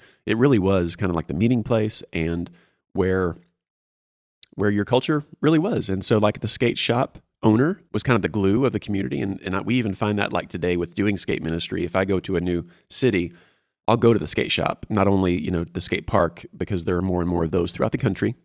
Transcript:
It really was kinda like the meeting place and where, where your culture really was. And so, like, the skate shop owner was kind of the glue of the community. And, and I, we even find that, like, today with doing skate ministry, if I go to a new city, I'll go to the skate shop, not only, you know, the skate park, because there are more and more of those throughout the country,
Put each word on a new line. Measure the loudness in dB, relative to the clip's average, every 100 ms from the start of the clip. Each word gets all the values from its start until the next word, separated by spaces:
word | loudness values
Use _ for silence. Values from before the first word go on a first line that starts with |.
| -16 _ -4
It | 2
really | 4 4
was | 2 2 0 -2
kinda | -2
like | -2 -4
the | 0
meeting | 2 2
place | 0 -2 0 -4 -6
and | -4 -4 -4 -8 -14 _ _ _
where, | -2 0 0 0 -4 _ _ _ _ _ _ _ _ _ _ -18 -2
where | 0
your | 0 2
culture | 0 2 -2 -4 -2
really | 2 2
was. | 2 -2 -2
And | -2
so, | 2 4
like, | 4 0
the | -2
skate | 0 0 0
shop | 0 0 -2 -6 -20 _
owner | 4 4 4 -2 _
was | -4
kind | 2 2
of |
the | 2
glue | 2 2 4 2
of |
the | 0
community. | -4 -4 -2 -2
And, | -4 -4
and | -4 -4
I, |
we | 0 0
even | 0
find | -2 0 0
that, | 0
like, | -2 -4
today | -4 0 0
with | -2 0
doing | 0 0
skate | -2 -4
ministry, | -4 -4 -4 -4 -2
if | -2
I | 0
go | -2
to | -2 -2
a |
new | 0 -2 -4 -16 _
city, | 2 2 2 -2 -8 _ _ _ _ 0
I'll | 4
go | 4
to | 4
the | 0
skate | -2 -2
shop, | -2 -2 -4 -4
not | 2 4
only, | 4 2 0
you | -2
know, | -4
the | -4 -6
skate | -4 -4 -2
park, | 0 0 -2 -16 -10
because | -6 -4 -2
there | -2
are |
more | 0 -2
and | 0
more | 0
of | 0
those | 0 -2
throughout | -2 -2
the | 0
country, | -2 0 -4 -4